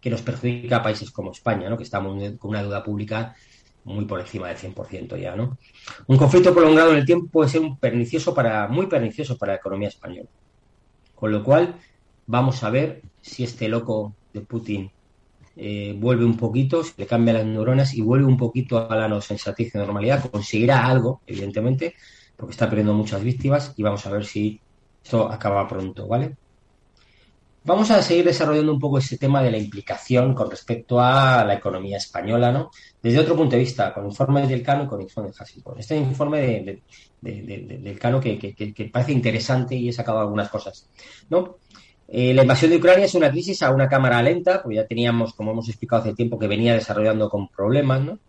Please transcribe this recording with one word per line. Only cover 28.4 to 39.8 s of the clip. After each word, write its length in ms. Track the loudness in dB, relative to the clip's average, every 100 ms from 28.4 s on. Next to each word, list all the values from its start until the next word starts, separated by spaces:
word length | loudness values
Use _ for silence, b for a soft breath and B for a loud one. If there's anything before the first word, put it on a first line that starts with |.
| 2 2 2
un 60 | 0
poco 180 | 0 0
ese 220 | -2 -2
tema 240 | 0 2
de 80 | 2
la 80 | 0
implicación 760 | -4 -10 -10 -10 0 2 2
con 160 | 0 -4
respecto 480 | -6 -8 -8 -2 2
a 460 | 4 4 4 4
la 80 | 2
economía 460 | 0 -2 -6 -6 -8
española, 520 | -8 -8 -2 2 2
¿no? 200 | 0 -4 B B _
Desde 160 | 0 2
otro 180 | 2 2
punto 180 | 2
de 60 | 2
vista, 320 | 0 -2 -4
con 140 | -4 -12
informes 420 | -4 0 2 0
del 140 | -2
Cano 220 | -2 -2
y 20 | -2
con 160 | -8
informes 340 | -10 -10 -12 -12
de 80 |
Huntington. 340 | -20 -20 -20 -16
Este 160 | -6
informe 460 | -2 -2 -2 -2 0
de, 60 | 0
de, 360 | -2 -6 -14 _ b b _
de, 220 | -14 -12
de, 160 | -12 -14 -14
de, 120 | -14
del 200 | -14 -4
Cano 200 | 0 0
que, 200 | 0 -4
que, 160 | -8
que, 180 | -10 -12
que 120 | -10 -6
parece 260 | -4 0
interesante 600 | 0 0 -2 -2 -2 -2
y 160 | -4